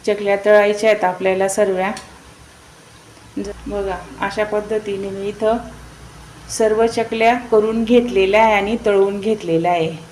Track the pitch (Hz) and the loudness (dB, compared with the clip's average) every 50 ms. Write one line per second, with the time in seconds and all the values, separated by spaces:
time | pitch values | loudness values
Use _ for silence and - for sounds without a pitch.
0 | - - 208 208 208 202 202 196 - 208 214 208 202 208 208 208 - 220 208 208 | -2 -2 -2 -2 0 -2 -2 0 4 4 6 6 6 4 0 2 2 2 2 2
1 | - 180 180 - 185 190 190 190 190 190 190 214 208 196 190 180 185 202 220 - | 0 -2 -2 0 -2 0 0 0 -2 -2 0 0 0 0 0 -2 -2 -4 -6 -8
2 | - - - - - - - - - - - - - - - - - - - - | -14 -18 -20 -20 -20 -20 -20 -20 -20 -20 -20 -20 -20 -20 -20 -20 -20 -20 -20 -20
3 | - - - - - - - - 202 208 196 - - - 202 202 196 196 180 180 | -20 -20 -20 -20 -20 -14 -12 -10 -10 -10 -12 -12 -12 -8 -6 -6 -4 -4 -6 -8
4 | - - - - 202 196 196 220 214 208 208 208 208 208 220 214 214 202 202 190 | -10 -16 -10 -8 -6 -6 -4 -4 -4 -2 -2 -4 -4 -2 -6 -4 -4 -6 -8 -6
5 | 196 196 190 196 196 202 202 - 220 214 226 240 - - - - - - - - | -8 -8 -8 -8 -8 -8 -6 -2 0 0 0 -2 -4 -12 -16 -18 -20 -20 -20 -20
6 | - - - - - - - - - - - - 226 214 214 220 226 226 226 233 | -20 -20 -20 -20 -20 -20 -20 -20 -16 -12 -2 0 2 2 4 2 2 2 2 -2
7 | 220 226 233 226 220 233 247 247 247 - 226 214 214 220 220 226 226 214 240 240 | -4 -2 -2 2 2 2 2 2 -2 2 2 2 2 2 -2 -2 2 4 4 4
8 | 240 240 190 196 190 190 202 214 226 220 214 202 196 202 233 226 - 214 202 196 | 4 4 2 2 2 4 4 4 4 4 4 2 0 -2 -4 -2 0 2 4 4
9 | 196 196 202 202 196 220 214 214 175 170 160 165 170 175 175 170 160 160 160 156 | 2 2 0 -4 -2 -2 -2 -2 -2 -2 0 0 2 0 0 0 0 -2 -4 -10
10 | - - | -16 -20